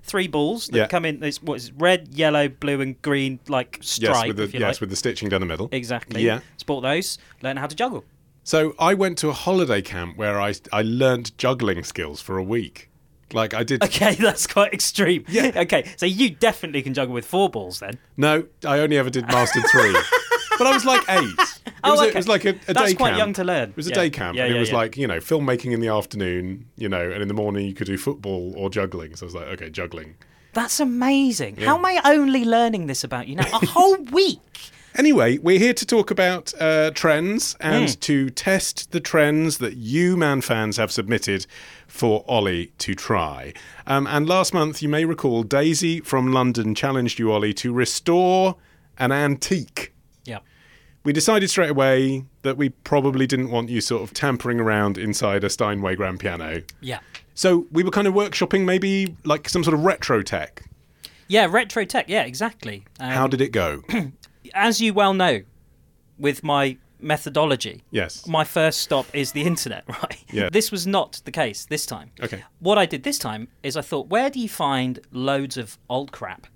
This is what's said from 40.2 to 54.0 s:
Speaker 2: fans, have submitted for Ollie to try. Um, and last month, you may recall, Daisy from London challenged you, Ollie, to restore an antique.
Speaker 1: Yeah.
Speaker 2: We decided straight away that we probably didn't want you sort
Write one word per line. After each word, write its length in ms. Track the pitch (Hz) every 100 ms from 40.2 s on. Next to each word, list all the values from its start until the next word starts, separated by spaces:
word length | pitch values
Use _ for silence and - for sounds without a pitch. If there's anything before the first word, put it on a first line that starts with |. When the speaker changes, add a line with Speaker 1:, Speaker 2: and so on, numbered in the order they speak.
| 151 135
Speaker 2:
fans, 360 | - 113 107 104
have 140 | 107
submitted 560 | - 101 113 - 98 - - - - -
for 380 | - 117 107 -
Ollie 460 | 120 98 87 85 -
to 180 | - 98
try. 560 | - 104 80 65 69 - - - -
Um, 220 | 139 135
and 200 | 147 156
last 240 | 185 180
month, 300 | 180 156 147
you 60 | 147
may 160 | 151
recall, 400 | 165 156 139 117
Daisy 560 | 110 139 156 156 170 165
from 320 | 143 135 127
London 420 | 131 127 120 110
challenged 460 | 107 139 135 120 -
you, 100 | 110
Ollie, 240 | 107 107
to 180 | 101 123
restore 840 | 123 127 - - 175 185 185 190 180 _ _ _ -
an 140 | 127
antique. 840 | 139 147 139 - 190 117 - - _ _ _
Speaker 1:
Yeah. 160 | - 107 _ _ _ _ _ _
Speaker 2:
We 100 | 147
decided 340 | 147 151 220 190
straight 220 | - 160
away 540 | 139 135 131 135 135 135 _
that 160 | 135 127
we 100 | 139
probably 580 | - - 147 139 131 131
didn't 240 | 135 127
want 200 | 117 117
you 100 | 120
sort 220 | - 117